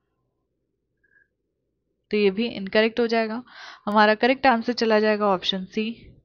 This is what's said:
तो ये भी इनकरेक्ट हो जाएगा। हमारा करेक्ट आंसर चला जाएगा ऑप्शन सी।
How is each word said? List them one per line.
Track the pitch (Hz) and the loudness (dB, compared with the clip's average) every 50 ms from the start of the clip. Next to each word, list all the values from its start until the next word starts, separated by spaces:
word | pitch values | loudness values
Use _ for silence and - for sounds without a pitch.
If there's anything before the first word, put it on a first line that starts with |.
| _ _ _ _ _ _ _ _ _ _ _ _ 1077 _ _ _ _ _ _ _ _ _ 1077 1077 1077 _ _ _ _ _ _ _ _ _ _ _ _ _ _ _ _ _ | _ _ _ _ _ _ _ _ _ _ _ _ _ _ _ _ _ _ _ _ _ _ _ _ _ _ _ _ _ _ _ _ _ _ _ _ _ _ _ _ _ _
तो | - | -2
ये | 214 208 196 | 2 2 2
भी | 185 202 233 | 2 0 -4
इनकरेक्ट | 233 - - 196 190 - 214 220 226 220 - | -6 -6 -8 -10 -2 0 0 0 0 0 -2
हो | 240 | -2
जाएगा। | 226 226 226 226 214 220 247 247 - - - - - - - _ | 0 0 -2 -2 -2 -6 -10 -12 -14 -20 -20 -20 -20 -20 -10 _
हमारा | 208 208 214 214 214 214 | 0 2 4 4 4 4
करेक्ट | 208 240 240 269 269 - | 2 2 0 0 2 2
आंसर | 269 247 226 220 247 233 | 2 2 2 0 -4 -4
चला | - 233 226 214 214 | -2 0 2 2 2
जाएगा | 214 214 214 208 208 | 2 2 0 0 0
ऑप्शन | 202 190 180 - - 196 190 190 | 0 0 0 -2 -4 -6 -6 -8
सी। | - - 220 214 226 233 - - - - _ _ | -6 -6 -6 -6 -6 -8 -12 -18 -20 -20 _ _